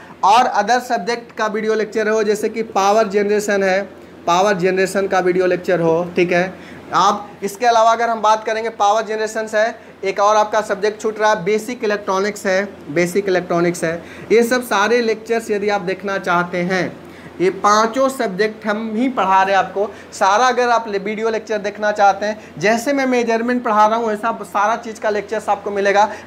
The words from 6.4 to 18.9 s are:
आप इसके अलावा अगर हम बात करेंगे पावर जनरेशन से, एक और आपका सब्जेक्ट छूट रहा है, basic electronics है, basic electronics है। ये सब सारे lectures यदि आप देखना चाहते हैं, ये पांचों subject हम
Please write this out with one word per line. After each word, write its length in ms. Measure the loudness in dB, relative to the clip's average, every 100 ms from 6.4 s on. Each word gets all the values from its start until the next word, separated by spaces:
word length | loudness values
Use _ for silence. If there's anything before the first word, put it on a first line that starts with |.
| 0 -6 -18 -18 -2
आप 340 | 2 2 2 -6 -10
इसके 240 | -10 0 2
अलावा 240 | 4 4
अगर 160 | 4 0
हम 120 | 2
बात 220 | 2 2
करेंगे 240 | 0 -4 -4
पावर 320 | 0 2 2
जनरेशन 420 | -2 -4 -4 -4 -2
से, 200 | 0 0 -4 -16 -8
एक 160 | -4 2
और 160 | 4 4
आपका 240 | 2 0
सब्जेक्ट 400 | -2 -2 -2 -2
छूट 180 | -4 0
रहा 120 | 0
है, 120 | 2
basic 400 | 0 -2 -4 -6
electronics 640 | -4 -2 -2 -2 -2 -4 -2
है, 220 | -2 -2 -8 -4
basic 380 | -2 0 0 0
electronics 540 | 0 0 0 0 -2
है। 100 | -4 -6 -10 -12 2
ये 100 | 2
सब 200 | 4 0
सारे 360 | 0 0 2 2
lectures 480 | 2 -2 -2 -4 -2
यदि 180 | -2 0
आप 120 | -2
देखना 360 | -2 -6 -4 -4
चाहते 400 | 0 0 0 -2
हैं, 300 | -2 -2 -2 -8 -18 -20 -14 -2
ये 80 | -2 2
पांचों 520 | 2 4 2 2 0
subject 580 | 0 -4 -2 -2 -2 -4
हम 240 | -4 -4